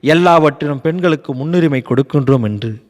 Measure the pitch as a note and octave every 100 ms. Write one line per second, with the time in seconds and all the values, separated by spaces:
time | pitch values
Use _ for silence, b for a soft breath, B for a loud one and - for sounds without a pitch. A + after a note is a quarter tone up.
0 | C3+ E3 F3 E3+ D#3 C#3 D3 C#3 D#3+ F3
1 | F3+ D#3 - C3 D3 F3 E3 C3+ B2 B2
2 | C3+ D3+ C3 C3+ G#2+ G#2 A2+ G#2+